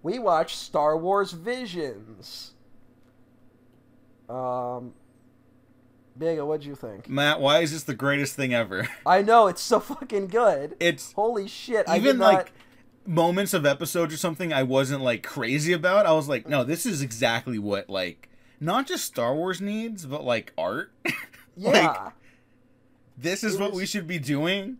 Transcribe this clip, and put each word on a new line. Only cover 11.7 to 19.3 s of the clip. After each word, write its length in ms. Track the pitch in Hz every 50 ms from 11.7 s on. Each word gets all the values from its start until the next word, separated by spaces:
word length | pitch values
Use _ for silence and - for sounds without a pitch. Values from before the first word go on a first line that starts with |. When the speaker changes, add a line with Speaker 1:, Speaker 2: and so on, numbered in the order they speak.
| 240 214 180 -
Speaker 1:
I 80 | 165
Speaker 2:
even, 80 | 185 220
Speaker 1:
did 140 | 277 262 247
not 160 | 190 190 190
Speaker 2:
like, 180 | 190 180 - _ - - _ _ _ _ - _ _ _
moments 460 | 190 165 170 165 175 175 190 202 - -
of 120 | 180 143
episodes 480 | 143 139 139 170 - - 180 170 156 160
or 20 |
something 360 | 151 - 175 156 139 185 165
I 100 | 151 135
wasn't, 400 | 135 123 131 135 139 131 143 135
like, 200 | 131 123 117 113
crazy 500 | - - - 143 120 113 131 151 147 170
about. 340 | 180 165 156 180 185 208 202
I 60 | 175
was 160 | 160 156 143 143
like, 200 | 135 120 - -
"No, 160 | 143 139 123
this 220 | 127 165 165 -
is 160 | 247 190 139
exactly 560 | 139 123 113 113 131 117 117 117 - 127 120 107
what, 300 | 101 104 98 98 101 -
like, 380 | 98 95 92 87 87 _ - _ - - _ _ _ _
not 260 | 147 160 190 254 269
just 180 | - 370 - -
Star 300 | - - 131 120 120